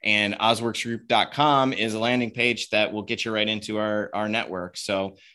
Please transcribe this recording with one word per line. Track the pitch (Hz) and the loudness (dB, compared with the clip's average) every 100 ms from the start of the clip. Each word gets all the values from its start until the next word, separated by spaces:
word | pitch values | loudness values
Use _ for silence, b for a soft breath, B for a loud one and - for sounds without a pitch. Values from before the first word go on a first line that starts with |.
and | 107 104 104 104 | 2 2 2 2
ozworksgroup | 110 113 117 110 120 113 - | 2 2 0 -4 -6 -6 2
dot | 113 95 | 2 2
com | - 147 139 131 | 2 4 4 2
is | 101 110 | 0 -2
a | 110 | 0
landing | 113 123 117 | 0 0 -2
page | 120 120 110 - | 0 0 0 0
that | 107 107 | 0 0
will | 104 | -2
get | 98 113 | -4 -4
you | 117 | -2
right | 110 107 | 0 0
into | 107 107 107 | -2 -4 -2
our, | 107 107 101 | 0 -2 -2
our | 101 107 | -4 -2
network. | 113 98 92 90 - | -2 -4 -6 -8 -10
So | - 98 95 b b | -4 -2 -2 b b